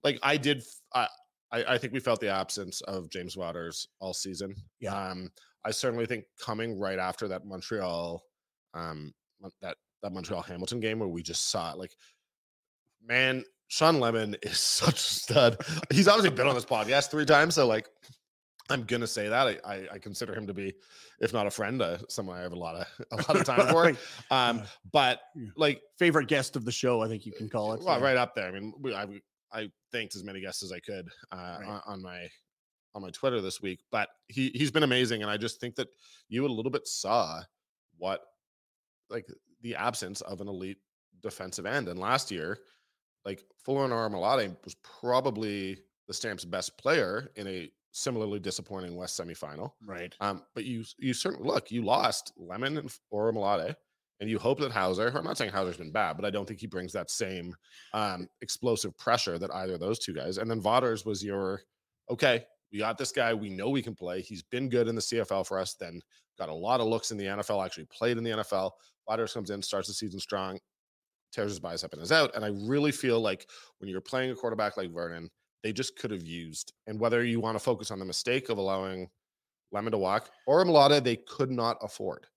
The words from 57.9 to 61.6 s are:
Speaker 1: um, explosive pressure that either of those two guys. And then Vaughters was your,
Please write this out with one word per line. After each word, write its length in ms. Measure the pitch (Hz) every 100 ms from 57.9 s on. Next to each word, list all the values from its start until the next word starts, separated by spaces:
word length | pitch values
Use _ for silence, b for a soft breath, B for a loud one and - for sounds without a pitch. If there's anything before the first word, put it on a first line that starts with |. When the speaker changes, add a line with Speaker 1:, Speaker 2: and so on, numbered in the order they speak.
Speaker 1:
um, 360 | 107 104 87 90 _
explosive 540 | - - 120 113 98 -
pressure 400 | - 120 - 85
that 160 | 92
either 200 | 92 95
of 60 | 90
those 200 | 90 117
two 120 | -
guys. 260 | 76 69 95
And 120 | 113
then 100 | 113
Vaughters 460 | 101 120 127 110 110
was 160 | 101
your, 400 | 101 98 95 95